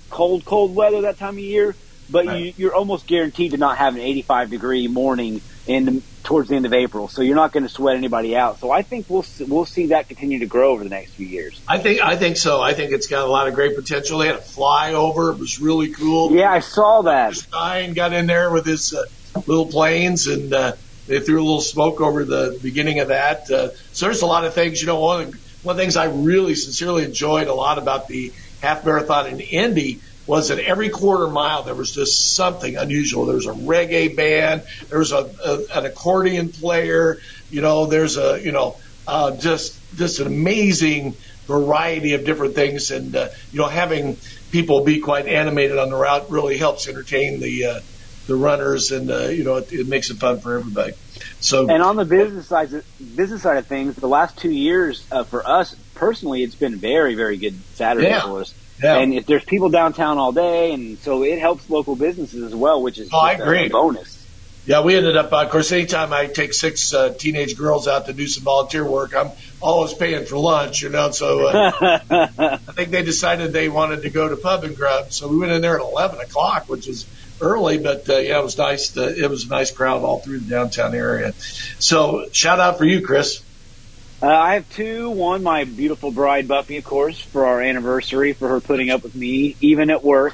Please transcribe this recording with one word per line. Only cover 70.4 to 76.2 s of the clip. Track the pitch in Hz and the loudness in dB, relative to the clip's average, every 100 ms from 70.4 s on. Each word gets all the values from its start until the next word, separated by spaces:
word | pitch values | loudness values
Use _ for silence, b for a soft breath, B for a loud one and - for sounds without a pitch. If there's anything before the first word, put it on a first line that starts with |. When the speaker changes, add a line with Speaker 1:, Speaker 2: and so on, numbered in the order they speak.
| 165 156 143 147 | 2 2 0 -4
Speaker 2:
you | 143 | -4
know, | 147 147 | -2 -2
so, | - 143 139 139 | 0 0 2 4
uh, | 208 190 - 180 165 - | 4 4 4 2 2 2
Speaker 1:
<laughs> | |
Speaker 2:
I | 175 156 - 156 135 - | 2 2 0 -2 -2 -6
think | 180 175 | -6 -2
they | 180 | -2
decided | 165 156 175 170 160 | -2 0 0 0 0
they | 156 160 | -2 0
wanted | 151 156 151 | 0 0 -2
to | 143 | -4
go | 156 156 | -2 -2
to | 143 | -2
Pub | 180 185 | 0 -2
and | 156 131 | -2 -2
Grub, | 139 135 139 | 0 0 -2
so | - 143 | -8 0
we | 156 | 0
went | 180 | 2
in | 165 | 2
there | 170 151 | 2 0
at | |
eleven | 123 147 185 | 0 -2 -2
o'clock, | 120 | -4